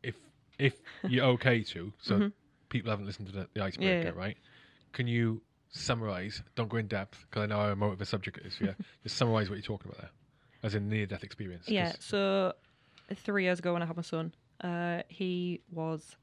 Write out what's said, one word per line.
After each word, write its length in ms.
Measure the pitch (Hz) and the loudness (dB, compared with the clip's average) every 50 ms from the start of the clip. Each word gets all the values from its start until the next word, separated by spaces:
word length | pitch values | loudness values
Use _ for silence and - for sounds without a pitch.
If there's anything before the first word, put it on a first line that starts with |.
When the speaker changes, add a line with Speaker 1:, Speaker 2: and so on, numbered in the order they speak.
| - | -6
Speaker 1:
if, 100 | 131 110 - - - _ _ _ _ _ _ | -8 -8 -8 -16 -20 _ _ _ _ _ _
if 160 | 139 139 - - - - - - - 190 | 4 4 4 2 -16 -20 -14 -6 -2 2
you're 180 | 123 127 123 | 4 6 6
okay 380 | 131 123 117 - 131 123 117 107 | 6 6 6 6 6 6 6 2
to, 280 | - - 87 85 101 - _ | -2 -6 -8 -8 -8 -10 _
so 140 | - - 202 202 | 0 4 4 6
Speaker 2:
Mm-hmm. 80 | 208 202 202 _ _ _ _ _ _ _ | 6 4 0 _ _ _ _ _ _ _
Speaker 1:
people 220 | - 127 95 113 | -4 -2 0 0
haven't 160 | 107 101 101 98 | -2 -2 -2 -8
listened 180 | 104 - 101 92 | -8 -8 -10 -8
to 40 | 95 | -6
the, 140 | 98 92 - _ | -8 -8 -6 _
the 80 | - 98 | -2 -2
icebreaker, 280 | - - - - 190 185 175 | -2 -2 0 2 2 2 2
Speaker 2:
Yeah, 60 | 165 | 0
yeah. 60 | 170 | -2
Speaker 1:
right? 260 | 170 175 185 208 208 - _ - - - - - - _ _ _ - | -4 -4 -6 -6 -6 -8 _ -20 -20 -20 -20 -20 -20 _ _ _ -4
Can 140 | - 127 120 | -2 0 2
you 340 | 117 117 117 113 113 113 _ _ _ _ _ _ | 4 4 4 2 2 -2 _ _ _ _ _ _
summarise, 760 | - - - - 127 117 113 107 98 90 92 107 - - - - _ | -12 -8 -2 -2 0 0 0 -2 -4 -4 -4 -6 -8 -10 -12 -10 _
don't 160 | - 117 107 | -4 -4 -2
go 80 | 107 117 | -2 -2
in 100 | 110 98 | -2 -2
depth, 380 | 107 98 98 - - - - _ | -2 -4 -4 -6 -12 -20 -20 _
'cause 100 | - 110 | -4 -2
I 40 | 104 104 | -2 0
know 100 | 107 104 | 0 2
how 140 | 104 104 | 2 2
emotive 280 | 101 98 104 104 95 92 | 2 2 0 0 0 -2
a 40 | 98 | -4
subject 320 | - - 104 92 - - - | -4 -4 -4 -4 -6 -12 -10
it 80 | - | -12
is 100 | 95 - | -12 -6
for 100 | - - | -2 -2
you, 100 | 95 95 - 196 - | -2 -2 -4 -10 -14
Speaker 2:
<laughs> 140 | - _ _ | -14 _ _
Speaker 1:
just 140 | 110 - - | -8 0 2
summarise 320 | 131 117 113 110 104 95 | 4 4 4 4 2 2
what 60 | 101 | -2
you're 80 | 101 107 | -6 -6
talking 260 | - 107 98 - - | -6 -8 -8 -8 -12
about 120 | - - | -14 -14
there, 100 | - - _ _ _ _ _ _ _ _ _ _ | -16 -18 _ _ _ _ _ _ _ _ _ _
as 140 | - 110 98 | -4 0 0
in 120 | 107 101 104 | 0 0 2
near-death 340 | 107 107 104 92 101 92 - | 0 0 0 -2 -4 -8 -8
experience, 440 | 101 - - 107 95 87 85 - - | -12 -10 -10 -8 -8 -8 -10 -4 0
Speaker 2:
Yeah, 240 | 226 196 175 170 170 | 2 2 2 0 -2
Speaker 1:
'cause 120 | - - | -6 -6
Speaker 2:
so 480 | - - 202 196 196 196 196 190 185 - _ _ _ _ _ _ _ _ - - - 208 | -2 0 2 2 4 4 4 2 2 -2 _ _ _ _ _ _ _ _ -20 -10 -10 -10
three 300 | - - - 202 202 185 | -8 -4 -2 0 2 4
years 120 | 180 180 175 | 2 2 2
ago 160 | 175 180 175 | 2 0 2
when 80 | 170 | 2
I 60 | 170 160 | 0 -2
had 80 | 165 | -2
my 80 | 170 170 | -4 -4
son, 280 | - - 160 160 165 - _ _ _ _ _ | -4 -2 -2 -2 -4 -6 _ _ _ _ _
uh, 400 | - 180 175 170 175 175 170 175 - _ | -4 -4 -2 0 0 0 -2 -2 -4 _
he 520 | - - 196 185 180 180 180 175 175 - _ _ | -6 -4 -2 -2 0 0 0 -2 -2 -4 _ _
was 440 | 175 165 160 160 160 156 156 - - _ | -6 -4 -2 -2 -4 -4 -8 -14 -20 _